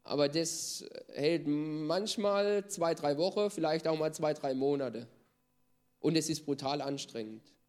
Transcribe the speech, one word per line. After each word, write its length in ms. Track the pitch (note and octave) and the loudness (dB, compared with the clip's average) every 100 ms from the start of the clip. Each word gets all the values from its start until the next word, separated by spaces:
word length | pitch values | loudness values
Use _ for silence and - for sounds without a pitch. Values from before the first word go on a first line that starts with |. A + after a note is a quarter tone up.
Aber 260 | - C#3 C#3+ | -2 2 2
das 540 | D#3+ D#3+ - - - - - - | 2 -2 -4 -6 -8 -10 -14 -10
hält 320 | - D3 E3+ D3 | 0 2 2 0
manchmal 1200 | D3 D#3 D3+ D#3 F3 G#3 - G3+ G3+ G#3 G3+ G3+ | -2 -2 -4 0 0 0 0 2 4 4 2 -2
zwei, 280 | - E3 | 0 0
drei 220 | D#3+ D3 C#3+ | 2 0 2
Wochen, 340 | F#3 G#3 G#3 | 2 2 0
vielleicht 360 | F#3 D#3+ D3+ D#3+ | 2 0 2 0
auch 100 | D#3+ | 0
mal 140 | D#3 | 0
zwei, 200 | D#3 D#3 | 0 0
drei 220 | D3+ C#3 | 0 -2
Monate. 520 | C3 C#3 C#3+ C3 A2+ A#2+ - _ _ _ _ _ _ _ _ | 2 2 2 -2 -6 -12 -18 _ _ _ _ _ _ _ _
Und 160 | D3+ | 2
es 140 | D#3+ D#3 | 2 0
ist 160 | D3+ | -4
brutal 360 | - C#3 C3+ D3 | -2 -2 0 -2
anstrengend. 720 | C3+ C#3 - B2 G#2+ A2 - _ | -2 -4 -6 -8 -8 -12 -18 _